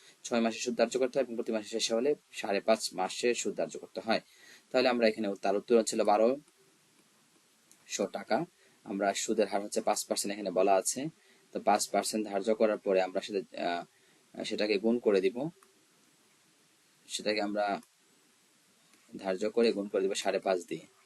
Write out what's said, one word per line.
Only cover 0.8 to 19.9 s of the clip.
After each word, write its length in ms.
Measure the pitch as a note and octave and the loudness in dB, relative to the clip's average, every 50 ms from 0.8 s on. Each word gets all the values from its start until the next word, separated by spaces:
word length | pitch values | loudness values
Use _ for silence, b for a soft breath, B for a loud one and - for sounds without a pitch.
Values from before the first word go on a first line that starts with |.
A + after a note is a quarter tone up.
| A#2 A#2 - B2+ | 2 2 4 0
করতে 200 | C3 A#2+ - C#3 | 0 0 0 -2
হয় 60 | B2+ | -2
এবং 100 | A#2+ A#2 | -2 -2
প্রতি 160 | A2+ A#2 - | -6 -4 -2
মাসের 180 | A2+ A2 G#2 G2 | -4 -4 -4 -4
শেষে 240 | A2+ A2 - - A2+ | -6 -4 -2 0 0
হলে 220 | A2+ B2 D3 D3 - _ _ | 0 2 0 0 -2 _ _
সাড়ে 300 | - - - A2 G2 G2 | -16 -12 -6 -2 -2 -2
পাঁচ 320 | - - A2 A2+ - - - | 2 2 2 2 2 -8 -4
মাসের 420 | F2+ F#2 F#2 - - - A#2+ A#2 | -4 -4 -4 -4 0 0 0 0
সুদ 200 | - - A2 E2+ | 0 -2 -6 -4
ধার্য 240 | F2 E2+ D2+ - - | -4 -6 -6 -6 -14
করতে 200 | - - - A2 | -16 -10 -12 -10
হয়। 220 | - A2+ G#2+ - - B B B B B B B B B | -2 -2 -2 -2 -2 B B B B B B B B B
তাহলে 180 | - B2+ B2+ B2+ | 0 2 2 2
আমরা 180 | B2 A#2+ A#2 A2 | 2 4 4 2
এখানে, 260 | G#2+ A2+ A2 G2 G2+ - | 2 2 -4 -4 -4 -4
তার 140 | - G2+ G2 | -2 0 0
উত্তর 280 | G#2 - - A#2+ A2+ G#2+ | 0 2 4 4 4 4
ছিল 200 | - - A2+ G#2 | 4 0 0 2
বারোশো 2000 | G#2+ G#2 G#2+ A2 A#2+ C3+ C#3+ - _ _ _ _ _ _ _ _ _ _ _ _ _ _ _ _ _ _ _ _ _ _ _ _ _ - _ _ - - - G2+ F#2 | 4 4 6 4 4 2 0 -6 _ _ _ _ _ _ _ _ _ _ _ _ _ _ _ _ _ _ _ _ _ _ _ _ _ -20 _ _ -10 -4 -4 -4 -4
টাকা। 380 | - G2+ G#2 - G#2+ C3+ E3+ - b b b b b b b | -4 -8 -4 -2 -2 -2 -2 -4 b b b b b b b
আমরা 300 | G#2+ G2+ G2 G2+ G2 G2 | -8 -4 0 0 0 0
সুদের 340 | - - - A2 G#2+ G#2 G2 | -2 -2 -2 0 0 0 0
হার 160 | G2+ G2+ G#2 | 0 -4 -4
হচ্ছে 180 | G#2 - A2 | -2 -6 -4
পাঁচ 240 | G#2+ G#2+ G#2+ - - | 0 0 -2 -2 -2
পার্সেন্ট 280 | - G#2+ - - G2+ G2+ | -4 -4 -4 -4 -6 -6
এখানে 180 | G#2+ G#2 F#2+ | -6 -6 -4
বলা 240 | E2+ F2+ F#2+ G2+ G2 | 0 2 4 6 4
আছে, 340 | F#2+ F#2+ - - B2+ C#3 D#3+ - b b b b b b b | 4 4 0 -4 -4 -6 -8 -8 b b b b b b b
তো 80 | - G#2 | -10 -4
পাঁচ 300 | - G2+ G2+ G#2 - - | 2 2 2 2 2 0
পার্সেন্ট 380 | - G2 G2 - - A2 G#2+ G#2 | 0 -2 -2 0 -2 -2 -4 -2
ধার্য 280 | G2+ G2 G2 A2+ A2 | -4 -2 0 0 2
করার 220 | - A2+ G#2+ G#2 G2 | 2 4 2 2 0
পরে 240 | - G2+ F#2+ F#2 | 0 2 2 2
আমরা 200 | F#2 F2+ F#2 F#2+ | 2 2 -2 -6
সেটা, 420 | - - G#2 G2 E2 - - - E2+ | -6 -2 -4 -4 -4 -6 -8 -6 -4
আহ, 200 | F2 F2 E2+ E2+ - b b b b b b b _ - - - | -4 -4 -4 -6 -10 b b b b b b b _ -12 -10 -8
সেটাকে 340 | G2+ G#2+ G2+ G#2+ G#2+ G#2+ F#2+ | -6 -4 -2 0 0 0 0
গুণ 220 | G#2 A2+ A#2 A#2+ | 2 2 0 2
করে 220 | - A2+ G2+ F#2+ | 2 4 4 4
দিব, 280 | G#2+ - A#2+ B2 C#3+ E3 - _ - _ _ _ _ _ _ _ _ _ _ _ _ _ _ _ _ _ _ _ _ _ _ _ _ _ _ _ _ - | 4 2 0 -2 -6 -6 -8 _ -20 _ _ _ _ _ _ _ _ _ _ _ _ _ _ _ _ _ _ _ _ _ _ _ _ _ _ _ _ -10
সেটাকে 340 | - - G2 G#2 G#2+ G#2+ | -10 -6 -2 -2 -2 0
আমরা 400 | G#2 G#2 G#2 G#2 G#2 G2+ G2 - - _ _ _ _ _ _ _ _ _ _ _ _ _ _ _ _ _ _ _ _ _ _ _ _ _ - F#2+ | -2 -2 -2 -2 0 0 -2 -4 -6 _ _ _ _ _ _ _ _ _ _ _ _ _ _ _ _ _ _ _ _ _ _ _ _ _ -16 -8
ধার্য 320 | G2 F#2+ F#2 F#2 G#2+ G#2+ | -4 -4 -2 0 -2 -2
করে 220 | - A#2 A#2 A2+ | 2 4 4 4
গুণ 160 | G2 G2+ G2+ | 4 0 -4
করে 140 | G#2 | -2